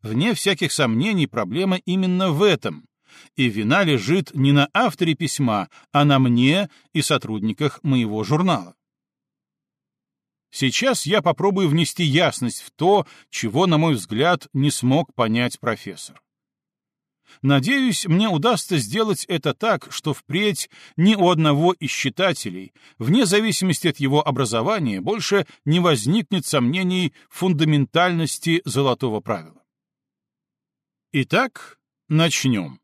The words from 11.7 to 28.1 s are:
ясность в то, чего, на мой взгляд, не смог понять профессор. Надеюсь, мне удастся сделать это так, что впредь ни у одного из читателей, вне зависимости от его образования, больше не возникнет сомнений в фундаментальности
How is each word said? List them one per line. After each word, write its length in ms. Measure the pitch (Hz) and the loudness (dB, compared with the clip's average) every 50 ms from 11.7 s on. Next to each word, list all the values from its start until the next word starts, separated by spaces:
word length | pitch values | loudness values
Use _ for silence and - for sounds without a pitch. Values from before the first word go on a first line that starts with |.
| 143 165 170 - - - 175 | 2 2 0 0 -2 -2 0
ясность 560 | 151 131 160 180 147 - - 123 117 - - | 2 2 2 2 0 0 -2 -6 -6 -6 -8
в 100 | - - | -16 -18
то, 340 | _ - 151 180 202 202 160 - - - _ _ | _ -2 2 4 4 2 2 -2 -12 -20 _ _
чего, 360 | - - - 113 98 147 185 | -10 -6 -6 -2 0 2 2
на 100 | 185 175 | 4 4
мой 180 | 156 160 165 143 | 2 2 2 0
взгляд, 520 | 110 90 - 107 110 143 175 180 160 - - _ | -2 -4 -6 -2 0 0 0 0 -2 -4 -8 _
не 180 | 135 139 147 | 0 0 0
смог 420 | - - - 127 131 139 127 _ _ | -2 0 0 2 2 2 0 _ _
понять 460 | - 120 110 110 117 123 120 - - | -4 -2 0 0 0 -2 -2 -6 -6
профессор. 600 | - 117 110 - - 101 90 - - - - - _ _ _ _ _ _ _ _ _ _ _ _ _ _ _ _ _ _ _ _ _ _ - _ | -6 -6 -6 -6 -10 -14 -14 -14 -18 -20 -20 -20 _ _ _ _ _ _ _ _ _ _ _ _ _ _ _ _ _ _ _ _ _ _ -18 _
Надеюсь, 640 | - 135 143 139 131 180 269 277 262 247 190 - - | 0 2 2 2 2 0 0 0 0 0 -2 -2 0
мне 220 | 190 160 180 214 | 0 0 2 2
удастся 500 | 220 180 151 139 233 240 175 - - 185 | 0 -2 0 0 0 0 0 -2 -2 -2
сделать 480 | 151 113 - 226 220 220 214 190 - - | -2 -2 -2 -4 -4 -2 -2 -2 -6 -4
это 280 | - 180 165 - 151 - | -6 -6 -4 -2 -4 -4
так, 340 | _ - 226 202 143 - - | _ -2 -2 -2 -2 -4 -12
что 220 | - - _ 156 143 | -14 -8 _ -6 -6
впредь 560 | - _ _ 139 180 208 208 196 - - - _ - - - _ | -6 _ _ -4 -2 -2 -2 -2 -4 -8 -12 _ -20 -20 -14 _
ни 200 | - 165 202 220 | 2 4 4 4
у 140 | 202 180 180 | 4 4 2
одного 440 | 180 156 160 151 143 143 160 180 185 | 4 4 2 2 2 4 2 2 0
из 180 | _ 160 127 | _ -6 -8
читателей, 840 | - - - 135 110 - 185 190 165 - - 104 90 92 95 - _ _ _ - _ | -6 -4 -4 -4 -2 0 -2 -2 -2 -4 -8 -10 -12 -12 -16 -16 _ _ _ -20 _
вне 280 | _ 110 120 175 254 262 | _ -2 0 2 2 2
зависимости 640 | 175 190 208 220 220 175 - 185 190 165 - - | 2 2 2 2 0 -2 -2 0 0 -2 0 0
от 100 | 170 147 | -2 -2
его 280 | - 139 135 135 147 151 | 0 -2 2 2 2 0
образования, 760 | 156 139 123 135 107 110 113 113 170 220 208 160 120 101 95 | 0 -2 -2 -2 -2 0 -2 0 0 -2 -2 -2 -2 -4 -4
больше 440 | 92 170 208 226 160 - 196 202 - _ - _ _ | -4 -4 -4 -4 -2 -2 0 -2 -2 _ -10 _ _
не 140 | 143 156 180 | 0 0 2
возникнет 640 | 175 175 156 120 104 123 175 233 185 _ 196 180 135 | 2 2 0 0 0 0 0 0 0 _ -4 -4 -4
сомнений 680 | - - 143 120 120 151 185 185 180 185 185 180 170 _ - _ _ | -2 -2 0 0 0 0 -2 -2 -2 0 0 -2 -2 _ -8 _ _
в 100 | - - | -10 -4
фундаментальности 1200 | 180 190 180 143 160 151 156 143 135 - - 165 175 180 | -2 -2 0 2 2 2 2 2 0 0 2 0 2 2